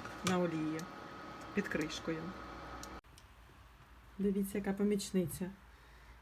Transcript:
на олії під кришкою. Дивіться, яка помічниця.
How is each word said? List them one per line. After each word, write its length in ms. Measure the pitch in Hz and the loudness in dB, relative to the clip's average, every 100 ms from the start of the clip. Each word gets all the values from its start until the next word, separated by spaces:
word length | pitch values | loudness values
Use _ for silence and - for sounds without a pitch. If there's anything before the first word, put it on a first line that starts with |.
| - - | -8 -2
на 140 | 185 180 | 4 6
олії 420 | 175 160 156 160 180 - - - - - - | 4 4 0 0 -4 -10 -12 -12 -12 -10 -2
під 140 | - - | -2 0
кришкою. 540 | - 156 - - 160 165 - - - - - - - - - - - - - - - - - - - | 0 0 -2 -2 -2 -2 -6 -10 -10 -10 -10 -10 -12 -14 -20 -20 -20 -20 -20 -20 -20 -20 -20 -16 0
Дивіться, 400 | 196 196 196 208 | 2 4 2 0
яка 140 | 196 | 0
помічниця. 760 | 196 208 202 - 190 175 - 185 - - - - - - - | 4 4 4 4 2 2 0 -6 -6 -16 -20 -20 -20 -20 -20